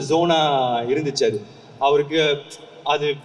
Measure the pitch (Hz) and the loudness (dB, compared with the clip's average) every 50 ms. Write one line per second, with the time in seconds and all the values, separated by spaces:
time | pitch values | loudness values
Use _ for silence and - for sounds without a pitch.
0 | 143 135 156 165 175 170 165 160 156 147 143 135 131 123 120 120 117 120 135 151 | 0 0 0 2 2 2 2 2 2 2 2 0 0 0 0 -2 -2 -2 -2 -2
1 | 156 143 - - 143 110 107 104 104 - - - - - - - 135 139 147 147 | -2 -2 -2 0 0 0 0 -2 -8 -12 -18 -20 -20 -20 -6 -2 0 2 2 2
2 | 147 143 156 160 156 147 143 143 - - - - - - - - - 143 147 147 | 2 0 0 0 2 0 0 -2 -6 -12 -20 -20 -20 -20 -20 -8 -4 -2 -2 0
3 | 147 147 139 143 | 0 -2 -4 -6